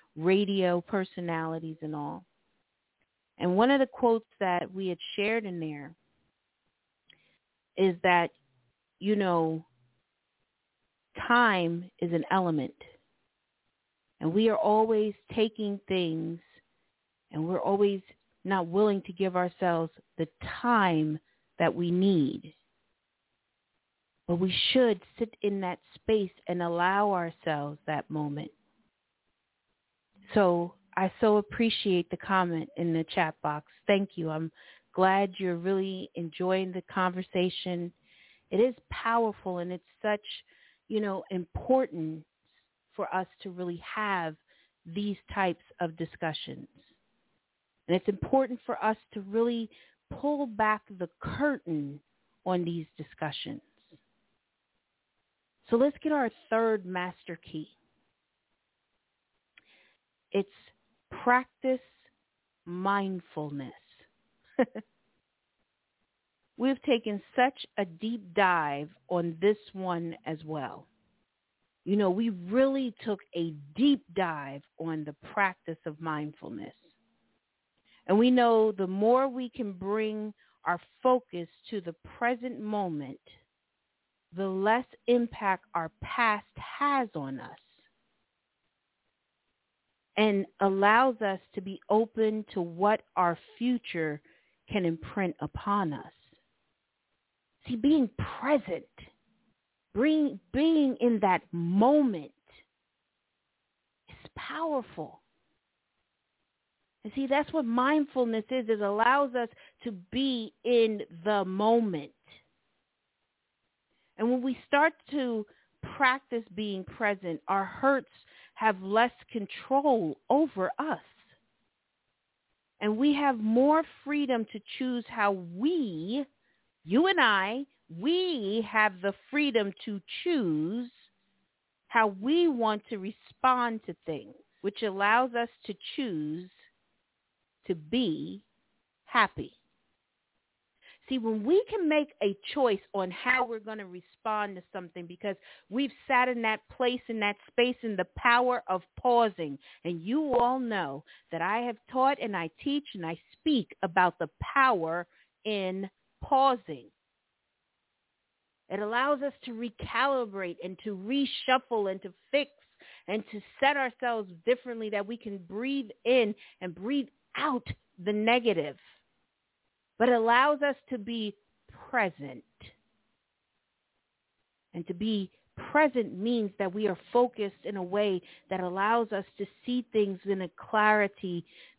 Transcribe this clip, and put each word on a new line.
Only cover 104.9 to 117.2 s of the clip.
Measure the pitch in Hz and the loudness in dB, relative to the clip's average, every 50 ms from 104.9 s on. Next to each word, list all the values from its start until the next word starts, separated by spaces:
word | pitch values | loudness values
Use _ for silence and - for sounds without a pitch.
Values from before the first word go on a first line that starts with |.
| - - 156 - - _ _ _ _ _ _ _ _ _ _ _ _ _ _ _ _ _ _ _ _ _ _ _ _ _ _ _ _ _ _ _ _ _ _ _ _ _ _ | -10 -12 -12 -12 -12 _ _ _ _ _ _ _ _ _ _ _ _ _ _ _ _ _ _ _ _ _ _ _ _ _ _ _ _ _ _ _ _ _ _ _ _ _ _
And | 214 - | -10 -6
see, | 277 269 | -4 -2
that's | 254 269 285 294 - - | 0 2 0 0 0 -2
what | 320 277 | -2 0
mindfulness | 226 226 247 247 269 302 311 285 - - 262 247 233 226 220 214 - | 0 2 2 4 4 4 2 2 0 0 0 0 2 0 -2 -2 -2
is. | 254 262 240 214 | -2 -2 0 0
It | 226 208 208 | 0 0 0
allows | 196 202 208 220 240 262 285 285 269 240 | 0 2 2 4 4 4 4 2 0 0
us | 254 233 226 - - - - _ _ - | -4 -4 -4 -8 -16 -20 -20 _ _ -10
to | 240 208 180 175 _ - | -10 -10 -10 -14 _ -4
be | 247 269 269 254 240 220 208 - _ _ | -2 0 0 0 -2 -6 -8 -12 _ _
in | 233 247 233 226 220 214 208 214 - 175 170 165 | 4 6 6 6 6 2 -2 -6 -10 -14 -6 -2
the | 214 208 202 190 | 0 2 2 0
moment. | 185 185 190 208 220 226 233 226 208 180 151 143 - _ _ _ _ - _ _ _ _ _ _ _ _ _ _ _ _ _ _ _ _ _ _ _ _ _ _ _ _ _ _ _ _ _ _ _ _ _ _ _ _ - | 0 0 2 4 4 4 4 4 2 -2 -4 -8 -10 _ _ _ _ -20 _ _ _ _ _ _ _ _ _ _ _ _ _ _ _ _ _ _ _ _ _ _ _ _ _ _ _ _ _ _ _ _ _ _ _ _ -4
And | 208 233 | 0 0
when | 247 254 240 | 0 0 0
we | 269 247 - - | -2 -4 -4 -4
start | _ - 285 302 320 311 _ _ - 277 | _ 2 4 4 4 2 _ _ -8 -4
to | 294 262 247 233 220 208 - _ _ _ _ _ _ - - - | -4 -2 -2 -2 -4 -4 -6 _ _ _ _ _ _ -16 -14 -2
practice | - 285 254 254 269 - _ 240 233 220 - 180 | 2 2 2 2 0 -4 _ -6 -6 -6 -8 -8
being | 185 214 208 196 190 180 | -6 -6 -4 -4 -6 -8
present, | - - - 226 208 208 196 | -10 -8 -2 0 0 0 -2